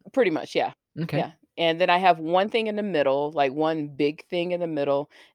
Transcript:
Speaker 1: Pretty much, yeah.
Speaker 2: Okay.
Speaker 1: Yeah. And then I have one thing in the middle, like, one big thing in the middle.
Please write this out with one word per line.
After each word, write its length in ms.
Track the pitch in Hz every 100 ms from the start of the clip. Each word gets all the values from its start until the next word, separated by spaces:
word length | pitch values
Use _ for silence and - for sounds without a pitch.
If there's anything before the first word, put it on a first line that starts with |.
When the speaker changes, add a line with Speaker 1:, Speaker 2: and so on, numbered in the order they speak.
| -
Speaker 1:
Pretty 160 | - 208
much, 240 | 156 -
yeah. 200 | 165 - - _ -
Speaker 2:
Okay. 160 | 165 143
Speaker 1:
Yeah. 140 | 123 - _ -
And 240 | 165 165
then 80 | 180
I 80 | 175
have 220 | 185 165
one 300 | 156 180 208
thing 180 | 233 220
in 80 | 208
the 80 |
middle, 480 | 208 160 139 139 147
like, 220 | 160 139
one 340 | 143 156 160 147
big 360 | 139 147 156 -
thing 240 | 175 175
in 80 | 180
the 80 | 170
middle. 420 | 151 143 139 147 - -